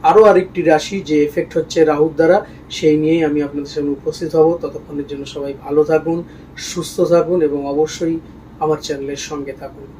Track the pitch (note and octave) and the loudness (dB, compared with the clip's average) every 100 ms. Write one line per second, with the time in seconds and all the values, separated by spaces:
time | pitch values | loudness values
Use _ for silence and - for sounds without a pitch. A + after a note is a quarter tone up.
0 | D#3+ F#3+ G#3+ F#3 F#3 F3 D#3+ D#3 - G3 | 6 8 8 6 2 -2 2 2 0 -8
1 | - D3+ D3 F3 - E3+ D#3 E3+ D#3 D3 | 0 2 2 -2 -4 -4 -2 2 2 4
2 | D#3+ D3 E3 F#3+ A3+ - - - D#3+ D3+ | 0 2 4 4 0 -20 -16 -2 2 2
3 | D#3 E3 D#3 D3 C#3+ C#3+ C#3 - C#3+ C#3 | 2 0 0 -2 -4 -6 -8 -6 -4 -4
4 | D#3 D3+ E3 D#3+ D#3 E3 C#3 D3 - C#3+ | -6 -6 -2 2 2 0 -6 -12 -12 -10
5 | C#3 C#3 C#3 D3 C#3 C3+ C3+ D3 D3+ D#3 | -10 -10 -12 -10 -10 -10 -2 0 2 0
6 | D#3 E3 E3+ - - - - F3 D3+ - | 0 -6 -8 -18 -20 -16 -10 -8 -8 -2
7 | E3+ E3+ D#3 F3+ D3+ C#3+ C#3+ C#3+ D#3 - | 2 2 2 0 0 -2 -4 -2 -2 -2
8 | E3 E3 - - - - D#3 D3+ - C#3+ | -4 -4 -8 -20 -20 -6 -4 -4 -4 -8
9 | C#3 C#3 - D3 C3+ - C3+ C3+ C3+ | -8 -10 -10 -10 -10 -12 -14 -16 -20